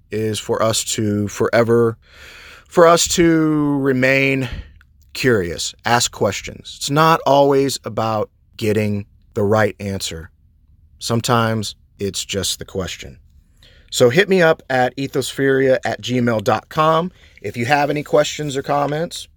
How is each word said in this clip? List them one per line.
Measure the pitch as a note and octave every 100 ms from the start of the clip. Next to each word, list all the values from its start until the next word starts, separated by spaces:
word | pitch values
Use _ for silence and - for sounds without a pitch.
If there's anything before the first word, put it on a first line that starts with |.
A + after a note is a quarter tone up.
| _
is | G#2+ A2 G#2+
for | - A2+
us | A2 G#2+ - -
to | G#2+ G#2 G2+
forever, | - A2+ A2 A2+ A#2 A#2 A#2 _ - - - - - _
for | - E3+
us | E3+ -
to | - E3+ D#3+ D#3 D3+ D3 C#3+
remain | C3+ C3 C3 C3+ C3+ C3+ B2+ - - - _ _ _
curious, | - C3+ A2 F2 D#2+ - - A2
ask | A#2+ -
questions. | - A2 - - - - -
It's | -
not | C#3+ D#3+ D#3+ -
always | C#3 C#3 C#3 C#3 -
about | - A2+ A2+ A2 G#2 _ _ -
getting | G#2+ G#2 G#2+ G2+ G2+ _ _
the | -
right | G2+ G#2+ G#2+ -
answer. | G2+ F#2+ - E2 D#2+ _ _ _ _ _ _ -
Sometimes | - A#2 - A#2+ A2+ A2+ G2+ - _ -
it's | G2 -
just | - G2+ F2+ -
the | -
question. | - F2 - C#2 C2 _ _ _ _ - - -
So | - B2
hit | C#3 G3+
me | F#3+
up | E3 D#3+ -
at | C3 B2+ -
ethospheria | C#3 C#3+ B2 - C3+ C3+ C3+ C3 G#2+
at | -
gmail | G#2 B2 A#2+ A2
dot | G#2 G#2+ -
com | - D#3 D#3+ F3+ - - _
if | G2+ A#2+
you | A#2
have | C#3+ C#3+
any | D3
questions | C#3 D3+ D3 - D3+ C3
or |
comments. | C#3 D3 C#3+ D3+ F3 - -